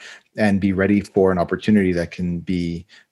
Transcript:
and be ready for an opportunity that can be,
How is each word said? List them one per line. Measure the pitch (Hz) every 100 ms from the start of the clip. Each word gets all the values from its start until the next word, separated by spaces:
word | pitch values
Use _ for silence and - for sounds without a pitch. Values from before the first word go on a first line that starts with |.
| - - _ -
and | 107 98
be | 98
ready | 92 98 104
for | 92 101 95
an | 90
opportunity | 82 92 - 107 92
that | 85 85
can | - 90 87
be, | 85 90 87 85 - - _